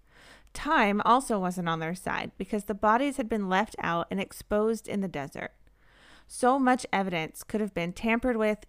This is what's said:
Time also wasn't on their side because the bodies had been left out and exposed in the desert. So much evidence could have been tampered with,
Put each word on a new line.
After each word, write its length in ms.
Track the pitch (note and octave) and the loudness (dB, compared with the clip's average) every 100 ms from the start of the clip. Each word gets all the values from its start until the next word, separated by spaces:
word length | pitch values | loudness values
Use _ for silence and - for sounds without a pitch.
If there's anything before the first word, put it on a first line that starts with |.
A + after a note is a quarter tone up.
| _ - - - - | _ -20 -20 -20 -18
Time 480 | - C#4+ D#4+ G#3 G3+ - | -10 0 4 4 4 4
also 320 | B3 C4+ G#3+ | 4 4 -2
wasn't 320 | F3+ F3+ E3+ | -2 -2 -2
on 100 | E3 | -2
their 160 | D#3+ F#3 | -4 -6
side 360 | - G3 - - | -4 -4 -6 -8
because 280 | F#3+ G#3+ - | -6 -4 -4
the 80 | |
bodies 440 | G3+ G#3+ A3+ C#4+ C4+ | 0 2 4 2 -2
had 120 | A3+ | -2
been 200 | A3 G3 | -2 2
left 260 | F#3 A3 - | 0 0 -4
out 280 | E3+ E3+ - | -2 -2 -2
and 100 | F#3+ | -4
exposed 680 | F#3+ - - G#3 A3 A3+ - | -4 -10 -2 0 2 -2 -4
in 140 | G#3 | -4
the 60 | F#3+ | -4
desert. 440 | D#3 C#3 - - - - _ _ _ - - - | -6 -8 -8 -12 -14 -20 _ _ _ -20 -20 -18
So 300 | - B3 C#4 | 0 2 4
much 300 | B3+ B3+ - | 4 2 2
evidence 520 | F#3+ F#3 E3+ D#3+ - | 0 0 -2 -4 -8
could 180 | - G#3+ | -6 -2
have 140 | G#3+ F3 | -2 -2
been 180 | E3+ | -4
tampered 440 | F3+ A3+ A#3 B3+ A3+ | -2 0 0 2 2
with, 280 | G#3+ G#3+ | 2 0